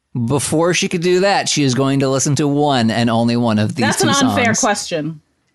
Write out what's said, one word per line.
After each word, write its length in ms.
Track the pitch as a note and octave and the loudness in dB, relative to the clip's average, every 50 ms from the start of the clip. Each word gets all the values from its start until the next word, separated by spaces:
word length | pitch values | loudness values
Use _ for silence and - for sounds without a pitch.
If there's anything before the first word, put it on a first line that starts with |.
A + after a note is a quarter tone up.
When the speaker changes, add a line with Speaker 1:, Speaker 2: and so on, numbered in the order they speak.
| _ _ - C3 A#2 | _ _ -6 -4 -2
Speaker 1:
Before 480 | A2+ C3+ C3+ - - D#3+ D#3 E3 F3+ F3+ | 0 0 -2 -2 0 0 0 2 2 0
she 140 | - - - | 0 -2 -4
could 140 | - F3 | -4 -2
do 180 | E3 F3+ F3+ F3+ | 0 2 2 2
that, 280 | F#3+ G3+ F#3+ D#3+ - - | 2 2 0 0 -2 -2
she 140 | - D#3 | -2 0
is 120 | C#3+ C3+ B2 | 0 0 0
going 260 | C3 C3+ C3+ C#3 C#3 | 0 0 0 0 0
to 80 | C#3 C3 | 0 0
listen 260 | C3+ C3+ C3 D3+ C#3 | 0 0 0 0 0
to 120 | C#3+ D3+ C#3+ | 0 0 0
one 420 | C#3+ C#3+ D3 D3 C#3 B2 A2+ A2 | 0 0 0 2 2 2 2 0
and 180 | A2 A#2 A#2 A#2 | 2 0 0 2
only 280 | A2+ A2+ A#2 A#2 A#2 | 2 2 0 0 0
one 220 | A#2+ A#2+ A#2 G#2+ G#2+ | 0 0 0 0 0
of 160 | G#2+ G#2+ - | 0 -2 -2
these 100 | - B3 | -2 -2
Speaker 2:
That's 160 | C#4+ - - | -2 0 0
Speaker 1:
two 60 | F#4+ D4+ | 0 0
Speaker 2:
an 60 | C#4 | 2
unfair 320 | C#4 C4+ C4 - - A#3+ | 2 2 2 2 2 0
Speaker 1:
songs. 140 | A3+ G#3+ - | 0 0 0
Speaker 2:
question. 600 | - G#3+ G3+ G3+ - - F3 D#3 D3 D#3 E3 D3+ _ _ _ _ _ _ _ | 0 -2 -2 -2 -4 -6 -6 -6 -6 -6 -8 -12 _ _ _ _ _ _ _